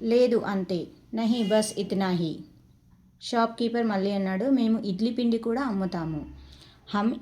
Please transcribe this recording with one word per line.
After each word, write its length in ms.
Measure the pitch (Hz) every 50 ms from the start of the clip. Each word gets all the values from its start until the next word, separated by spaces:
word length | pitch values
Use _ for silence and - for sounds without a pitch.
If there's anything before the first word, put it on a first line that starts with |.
| -
"లేదు, 380 | 226 226 240 254 240 233 220 -
అంతే." 340 | - 208 196 185 175 190 170 151 - - - - - -
"నహీ, 260 | 220 233 214 240 247 220
బస్ 300 | 185 214 214 214 214 - -
ఇతనా 320 | 202 - 202 190 196 185
హీ." 200 | 180 170 170 160 151 - - - - - _ _ _ _ _ _ _ _ _ _ _ _ -
షాప్‌కీపర్ 640 | - 247 233 226 226 226 - 233 226 226 240 233
మళ్ళీ 240 | 220 208 190 190 202 202
అన్నాడు, 320 | 196 196 190 190 190 226 269
"మేము 280 | 277 247 226 220 220 220 -
ఇడ్లీ 260 | 202 185 180 220 240
పిండి 280 | 233 247 247 233 226 226
కూడా 240 | 226 233 226 262 285
అమ్ముతాము." 560 | 254 202 196 190 180 - 175 165 160 156 151 135 - - - - - - - - - - - _ -
"హమ్ 240 | - 208 208 226 269 269